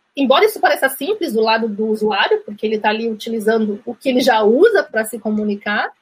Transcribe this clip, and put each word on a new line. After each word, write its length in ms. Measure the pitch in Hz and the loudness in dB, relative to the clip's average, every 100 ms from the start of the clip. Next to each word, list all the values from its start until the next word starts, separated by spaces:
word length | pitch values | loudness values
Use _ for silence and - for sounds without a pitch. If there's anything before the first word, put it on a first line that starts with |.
| _ - | _ -2
Embora 300 | 262 294 427 | 2 4 4
isso 160 | - | 2
pareça 260 | 359 294 269 | 0 0 -2
simples 460 | - 285 427 320 | -2 -6 -4 -2
do 80 | 214 | 0
lado 260 | 220 226 226 | 0 0 -2
do 200 | 202 220 | -2 -2
usuário, 540 | 214 214 202 294 427 | -2 0 0 0 0
porque 220 | - 208 220 | -2 -6 -4
ele 140 | 214 | -2
tá 100 | 214 | -2
ali 200 | 220 233 | -2 -4
utilizando 720 | 214 - 226 208 226 214 208 - | -6 -6 -4 0 0 0 -4 -10
o 80 | |
que 140 | 233 269 | -6 -2
ele 140 | 247 | 2
já 220 | 262 220 | 2 2
usa 380 | 214 240 440 403 | 4 6 6 4
pra 220 | 294 220 | 0 -4
se 160 | 220 233 | -4 -6
comunicar, 720 | 214 214 214 202 208 214 320 - | -4 -2 -2 -4 -4 -4 -4 -10